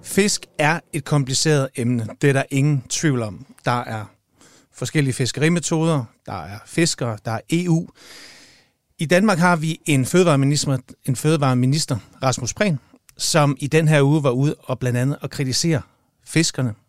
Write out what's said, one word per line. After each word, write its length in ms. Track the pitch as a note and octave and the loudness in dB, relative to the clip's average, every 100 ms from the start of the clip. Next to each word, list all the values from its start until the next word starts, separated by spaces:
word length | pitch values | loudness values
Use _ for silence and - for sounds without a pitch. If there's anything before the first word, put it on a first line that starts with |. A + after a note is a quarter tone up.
Fisk 440 | - - G3+ - - - | -4 0 0 -2 -8 -2
er 220 | D3 E3 _ | 0 0 _
et 120 | D#3 | -10
kompliceret 640 | - D3+ C3 C3+ D#3+ D3+ C3+ | -2 -2 0 -2 0 0 -2
emne. 320 | - A#2+ B2 A2 - | -4 -2 -2 -4 0
Det 60 | D3 | 2
er 40 | |
der 100 | C3 C3+ | 2 0
ingen 340 | C#3 C#3+ C#3+ - | 0 2 0 -2
tvivl 340 | - D#3+ B2+ | -2 0 0
om. 240 | A2 F#2+ C3 - | -4 -10 -18 -10
Der 160 | - B2 | -4 -4
er 240 | A#2+ A2 G2+ _ _ _ - _ _ | -4 -10 -10 _ _ _ -20 _ _
forskellige 420 | - C3 D#3 C#3 | -12 -4 0 0
fiskerimetoder, 920 | A#2+ A#2+ - D3+ F3 C3 E3 D#3+ D#3 A2+ _ - | 0 -4 0 0 0 -2 0 0 0 -4 _ -12
der 180 | G2+ | -12
er 140 | D#2+ G2+ - | -12 -16 -8
fiskere, 520 | - E3+ - B2 G#2+ | -2 0 0 -6 -6
der 60 | - | -6
er 80 | A2 - | -6 -2
E 160 | E3 F3+ | -2 2
U. 160 | E3 - _ - - - - - _ _ _ _ _ | 0 0 _ -20 -20 -20 -20 -20 _ _ _ _ _
I 80 | D#3 | 0
Danmark 320 | F3+ G#3+ F3+ | 2 4 4
har 180 | F3+ F3 | 4 2
vi 240 | D#3+ E3 - | 0 -6 0
en 200 | C#3+ B2+ | 0 2
fødevareminister, 720 | F3+ F3+ C#3 C3+ D3 - C3+ - - | 4 4 4 2 0 0 -4 -6 -12
en 120 | - B2+ | -6 -2
fødevareminister, 840 | D3+ D#3+ C#3 B2+ B2+ D3+ - A#2+ - _ | 0 2 2 2 2 0 -2 -6 -6 _
Rasmus 320 | C3 A#2+ A#2 | -2 -2 -6
Prehn, 240 | - G#3 D3 _ _ _ _ | -2 0 -2 _ _ _ _
som 400 | - E3 C#3+ C#3 | -2 2 2 0
i 60 | C#3 | 0
den 220 | D#3 D#3 | 2 4
her 140 | D#3 | 4
uge 200 | C#3 D#3 | 4 4
var 80 | C#3 | 2
ude 240 | B2 C#3 - | 2 0 -2
og 160 | - B2+ | -6 -4
blandt 200 | B2+ B2 | -2 0
andet 180 | C3 C#3+ | -2 -4
at 80 | - | -8
kritisere 500 | - C3+ B2 E3+ D3 - _ _ _ - | -6 -4 -2 0 -2 -4 _ _ _ -4
fiskerne 480 | D#3 E3 - B2 G#2+ | 0 0 0 -4 -4